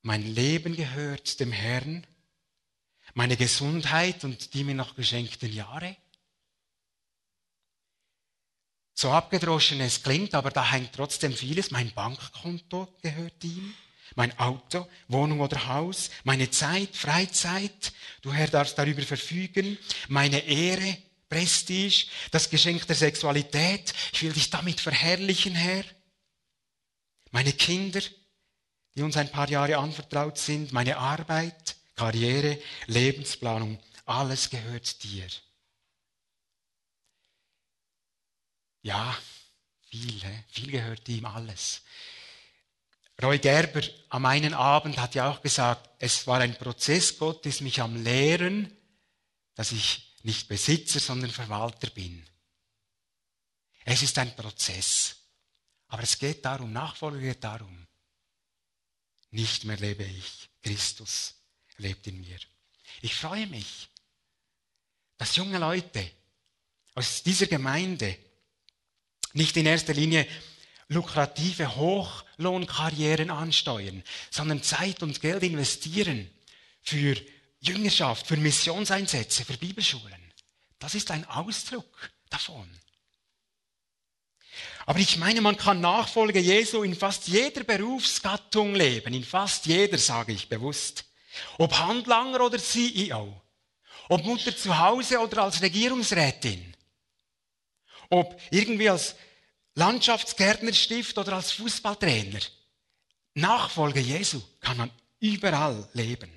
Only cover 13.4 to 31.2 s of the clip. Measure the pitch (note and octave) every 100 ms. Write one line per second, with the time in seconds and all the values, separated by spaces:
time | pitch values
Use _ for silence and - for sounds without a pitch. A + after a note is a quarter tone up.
13.4 | E3+ E3+ G3 G#3+ - _ - - A#2+ -
14.4 | B2 B2+ - F3+ F3 - _ B2+ D3 D3+
15.4 | C#3 C#3 B2+ C3+ E3+ F#3+ - - C3 C3+
16.4 | B2+ - D3+ F3+ G3 - C#3+ D#3+ F#3 -
17.4 | F3 F#3+ G3+ - - - - - C3+ C#3+
18.4 | D3+ D3+ C#3+ - D3 D3 C3+ C#3+ - E3+
19.4 | F#3 G3 G3 G3+ - - - C#3 C#3+ C#3+
20.4 | D#3+ D3 F3 F#3 F#3+ F#3 - _ _ D#3
21.4 | F3 - - F#3 G3 - - - - D#3+
22.4 | - D3+ F3 E3+ - D3+ D3+ D3 D3+ C#3+
23.4 | C#3+ D3 E3+ G3 - - - - D#3+ D#3
24.4 | - E3+ F3 - - C#3 D#3+ F#3 G3 F#3
25.4 | G3+ F3 F3 F#3+ F#3+ - _ _ _ _
26.4 | _ _ _ _ _ _ _ _ _ A#2+
27.4 | C3+ C#3+ - F3+ G3 F#3 - - _ _
28.4 | _ _ _ _ _ - D3+ D3+ C#3+ D3
29.4 | C#3+ C#3+ C#3+ D3+ D3 D3+ - D3 D3+ D3+
30.4 | - D3+ D3 B2+ B2 - B2+ D#3